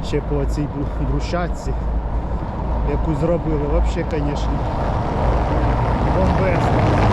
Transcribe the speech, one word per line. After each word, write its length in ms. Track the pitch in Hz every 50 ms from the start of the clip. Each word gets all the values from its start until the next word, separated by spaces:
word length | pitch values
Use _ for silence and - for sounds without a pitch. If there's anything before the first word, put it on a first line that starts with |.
| -
Ще 140 | - 143 143
по 240 | 135 - 147 143 143
цій 160 | 139 - 151
бру-, 500 | 147 135 - 143 147 - - - 151 135
брусчатці, 640 | 139 147 - - - 175 180 160 - - - - - - - - - - - - - - - - - - - - - - - - - - - 139
яку 240 | 147 147 - 160 156
зробили, 520 | 139 160 165 175 160 147 156 156 147 147 147 156
вообще, 320 | 165 151 - - 175 165 -
звісно, 480 | - 151 147 143 143 - - - 139 139 - - - - - - - - - - - - - - - - - - - - - 117 117 - - - 123 127 - 143 139
бомбезно. 640 | - - 185 - - 190 190 - - - - - - - - - - - -